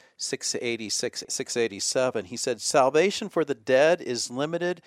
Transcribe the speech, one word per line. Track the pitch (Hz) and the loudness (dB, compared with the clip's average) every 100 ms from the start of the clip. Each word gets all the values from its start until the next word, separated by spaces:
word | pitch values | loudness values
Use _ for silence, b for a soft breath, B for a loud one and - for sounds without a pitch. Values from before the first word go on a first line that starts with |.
| b b | b b
six | - 139 - - | -6 -6 -4 -4
eighty-six, | 123 113 107 - 120 - - | -4 -4 -4 -4 -4 -6 -8
six | - 127 123 | -8 -4 -2
eighty-seven. | 117 101 - 135 127 113 92 | -2 -2 -2 0 0 -2 -6
He | 120 | -6
said, | 127 113 | -6 -4
"Salvation | - 151 131 151 190 - 208 | 2 4 6 6 4 0 -4
for | 170 143 | -2 -2
the | 123 | -2
dead | 110 131 156 175 | 2 6 6 4
is | - 120 - | 0 -4 -4
limited | 123 151 170 175 175 | -4 -4 -2 -4 -4